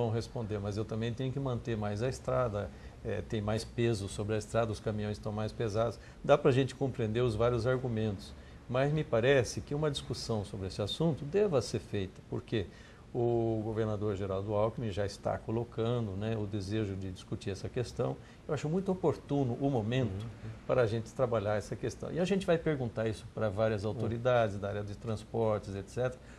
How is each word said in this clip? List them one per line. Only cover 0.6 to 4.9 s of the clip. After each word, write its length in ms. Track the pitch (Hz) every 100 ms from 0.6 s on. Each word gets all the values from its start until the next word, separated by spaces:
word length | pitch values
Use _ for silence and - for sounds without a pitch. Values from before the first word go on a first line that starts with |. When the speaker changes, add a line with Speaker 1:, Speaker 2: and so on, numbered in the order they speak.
| 101 101
Speaker 1:
eu 80 | 107
também 280 | 110 117
tenho 180 | 117 131
que 60 | 135
manter 360 | 135 117 120 110
mais 280 | 104 104
a 60 | 131
estrada, 600 | - - 127 120 101 101 - - -
é, 180 | 117 101
tem 200 | - 113
mais 220 | 104 110
peso 440 | - - 117 104 95
sobre 280 | - 104 107
a 20 |
estrada, 340 | - 117 110
os 80 | 98
caminhões 380 | 113